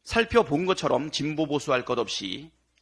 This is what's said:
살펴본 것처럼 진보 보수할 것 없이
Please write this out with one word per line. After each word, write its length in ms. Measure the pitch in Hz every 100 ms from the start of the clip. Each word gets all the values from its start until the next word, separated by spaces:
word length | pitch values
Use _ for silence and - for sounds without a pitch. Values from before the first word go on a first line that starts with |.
| -
살펴본 580 | 233 226 233 170 147 185
것처럼 460 | 185 156 123 151
진보 360 | - 147 151 151
보수할 360 | 147 143 127
것 160 | 120 120
없이 500 | 110 - 98 104 160 _ _ _